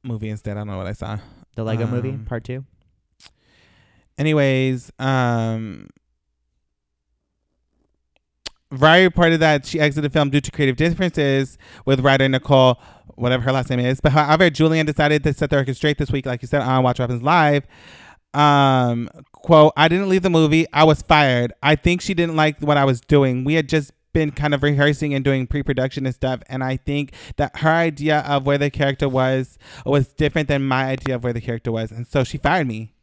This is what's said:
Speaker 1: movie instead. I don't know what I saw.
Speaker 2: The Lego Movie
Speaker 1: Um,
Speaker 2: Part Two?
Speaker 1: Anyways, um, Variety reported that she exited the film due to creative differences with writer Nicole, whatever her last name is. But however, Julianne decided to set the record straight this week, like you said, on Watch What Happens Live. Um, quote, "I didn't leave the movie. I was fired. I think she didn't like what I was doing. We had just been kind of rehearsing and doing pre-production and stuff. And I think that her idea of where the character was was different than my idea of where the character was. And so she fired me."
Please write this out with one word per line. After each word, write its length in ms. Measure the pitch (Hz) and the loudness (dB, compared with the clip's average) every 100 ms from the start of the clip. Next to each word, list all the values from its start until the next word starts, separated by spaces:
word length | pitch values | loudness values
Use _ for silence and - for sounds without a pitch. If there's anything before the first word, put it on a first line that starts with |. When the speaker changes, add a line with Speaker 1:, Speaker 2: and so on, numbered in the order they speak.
Speaker 1:
movie 260 | 127 110 107 | -10 -10 -8
instead. 260 | 107 107 104 | -10 -10 -10
I 40 | |
don't 60 | 104 | -10
know 80 | 95 | -10
what 80 | 95 | -10
I 40 | |
saw. 260 | 104 104 107 - _ _ | -10 -10 -12 -14 _ _
Speaker 2:
The 80 | - | -10
Lego 220 | 110 113 117 | -6 -4 -4
Movie 240 | 123 127 | -4 -6
Speaker 1:
Um, 140 | 135 | -10
Speaker 2:
Part 180 | 107 120 | -10 -10
Two? 200 | - 127 135 _ _ _ _ _ - _ _ _ _ _ _ _ _ - | -10 -12 -14 _ _ _ _ _ -20 _ _ _ _ _ _ _ _ -4
Speaker 1:
Anyways, 760 | 156 151 139 131 131 127 - _ | 0 2 2 0 -2 -4 -8 _
um, 920 | 131 131 123 117 113 110 110 67 50 _ _ _ _ _ _ _ _ _ _ _ _ _ _ _ _ _ _ _ _ _ _ _ _ _ - _ _ | -2 0 0 0 -2 -6 -8 -14 -18 _ _ _ _ _ _ _ _ _ _ _ _ _ _ _ _ _ _ _ _ _ _ _ _ _ -20 _ _
Variety 340 | 135 151 175 | 2 6 6
reported 340 | 190 175 170 165 | 4 4 2 4
that 260 | 160 147 - | 2 2 -2
she 120 | 165 | 0
exited 320 | 151 143 147 | 0 0 -2
the 20 | |
film 180 | 151 143 | 0 0
due 100 | 143 | 0
to 100 | - | -2
creative 240 | - 139 123 | -2 -2 0
differences 840 | 165 165 180 165 139 135 135 - - - | -2 0 -2 0 0 0 -4 -10 -20 -10
with 160 | - 135 | -2 2
writer 280 | 135 135 135 | 4 4 2
Nicole, 520 | 131 - 135 127 120 - - - | 0 2 4 6 2 -8 -20 -20
whatever 300 | - 120 127 | -4 -2 0
her 80 | 120 | 0
last 180 | 135 123 | -2 -2
name 80 | 123 | -2
is. 220 | 123 135 | -2 0
But 120 | 151 | 2
however, 380 | 147 147 156 175 | 2 2 2 2
Julianne 360 | 139 160 160 156 | 2 0 2 0
decided 360 | 147 147 151 | 0 2 2
to 80 | 147 | 0
set 180 | 139 147 | -2 -2
the 60 | 143 | -2
record 200 | 135 123 | -2 -2
straight 200 | 151 147 | -2 -2
this 120 | 143 | -4
week, 160 | 139 131 | -4 -6
like 160 | 123 | -8
you 60 | 127 | -4
said, 120 | 147 | -4
on 200 | 123 131 | 0 2
Watch 160 | 127 123 | 2 0
What 60 | 123 | -4
Happens 120 | 120 | -2
Live. 440 | 135 170 151 143 - - - - - _ _ | 0 2 4 0 -2 -20 -20 -20 -20 _ _
Um, 760 | 143 147 143 139 131 123 120 117 - - | 2 4 4 4 2 0 -2 -8 -14 -20
quote, 420 | - - 160 151 - | -12 4 6 6 4
"I 100 | 160 | 2
didn't 220 | 175 196 | 2 0
leave 140 | 190 | 0
the 80 | 185 | 2
movie. 360 | 165 156 160 165 | 2 4 2 0
I 100 | 143 | 2
was 200 | 160 147 | 4 4
fired. 500 | - 151 139 123 120 - | 2 4 4 2 -2 -2
I 140 | 143 156 | 0 0
think 240 | 180 175 | 0 -2
she 140 | - | -2
didn't 200 | 175 170 | -2 -2
like 240 | 160 156 147 | 0 0 0
what 160 | 147 147 | 0 2
I 80 | |
was 160 | 139 127 | 2 0
doing. 440 | - 147 135 127 | 2 2 2 -2
We 100 | 131 | -2
had 140 | 160 139 | -2 0
just 240 | 160 139 _ _ | -4 -4 _ _
been 200 | 165 151 | -4 -4
kind 220 | 139 147 | -2 -2
of 80 | 143 | 0
rehearsing 500 | 143 143 143 143 151 | 0 2 2 0 -4
and 100 | 139 | -2
doing 220 | 135 135 123 | -2 -2 -4
pre-production 580 | 143 139 131 131 - | -6 -4 -4 -4 -4
and 100 | 131 | -6
stuff. 260 | 123 131 127 - | -4 -6 -6 -8
And 160 | 131 | -8
I 120 | 131 131 | -6 -6
think 360 | - 143 143 - - - | -6 -6 -6 -12 -14 -6
that 220 | 143 - | -6 -2
her 120 | 160 | 0
idea 500 | 165 165 143 151 151 | 0 0 -2 -2 -2
of 240 | 143 143 | -2 -4
where 140 | 135 143 | 0 -2
the 120 | 143 | -2
character 380 | - 143 135 143 | -2 -4 -2 -2
was 480 | 131 131 131 131 - - - - | 0 0 -2 -6 -14 -20 -12 -2
was 220 | 143 127 | -2 -2
different 400 | - 151 160 143 | -4 -2 -2 -2
than 180 | 139 135 | -2 -2
my 180 | 131 131 | -2 -2
idea 280 | 131 127 | -6 -6
of 80 | 123 | -6
where 100 | 123 | -6
the 80 | 117 | -6
character 300 | 117 117 123 | -8 -8 -6
was. 220 | 113 113 | -6 -6
And 160 | 110 120 | -10 -4
so 160 | 143 | -2
she 140 | 127 139 | -2 -2
fired 280 | 147 180 135 | -2 0 -2
me." 260 | 110 113 _ | -6 -12 _